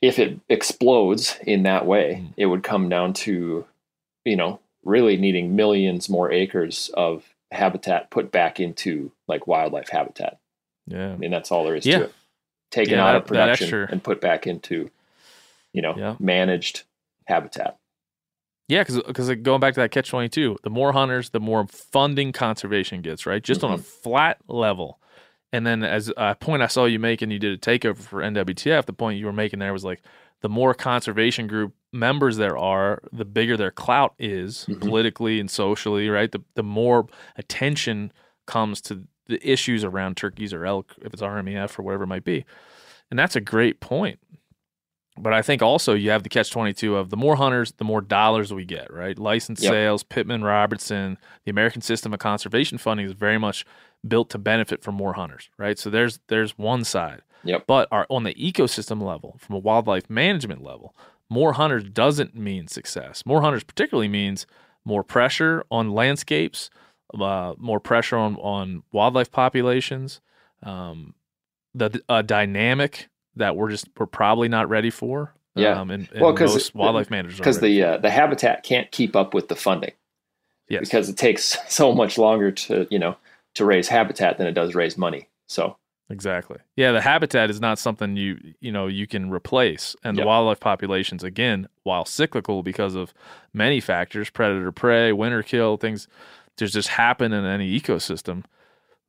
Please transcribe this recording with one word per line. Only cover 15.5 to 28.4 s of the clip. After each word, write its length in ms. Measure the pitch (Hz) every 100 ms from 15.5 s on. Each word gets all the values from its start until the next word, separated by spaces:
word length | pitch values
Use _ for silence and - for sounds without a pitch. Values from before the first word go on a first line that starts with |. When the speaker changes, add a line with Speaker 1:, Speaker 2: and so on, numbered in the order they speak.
| _ _
Speaker 1:
you 100 | 92
know, 120 | 80 90
Speaker 2:
Yeah. 200 | 104 113
Speaker 1:
managed 640 | 95 92 92 90 - - - _ _ _ -
habitat. 500 | 85 - - - - _ _ _ _ _ _ _ _ -
Speaker 2:
Yeah, 160 | 170
'cause, 160 | 180 123 -
'cause, 160 | 131 127
like, 140 | 120
going 180 | 127 135
back 140 | 135
to 60 | 131
that 100 | 117
catch 180 | 135 -
twenty-two, 480 | 127 117 160 135 101
the 80 | 107
more 220 | 113 139
hunters, 380 | 135 135 127 117
the 100 | 113
more 260 | 110 110 101
funding 640 | - - 139 143 139 135
conservation 720 | - 117 110 101 101 92 92
gets, 240 | 80 78 -
right? 160 | 101
Just 200 | 123 190
on 80 | 131
a 20 |
Speaker 1:
Mm-hmm. 80 | 87
Speaker 2:
flat 560 | - - 117 131 160 - -
level. 500 | 120 110 92 78 - _ _ _ _ _
And 140 | 120 117
then 160 | 113
as 280 | 104 104 107 -
a 180 | 104
point 280 | 101 - 147
I 40 | 120
saw 180 | 131 120
you 120 | 110
make, 220 | 113 113
and 100 | 107
you 80 | 101
did 140 | 104
a 60 | 95
takeover 400 | - 120 113 101
for 240 | 101 101
N 100 | 98
W 220 | 104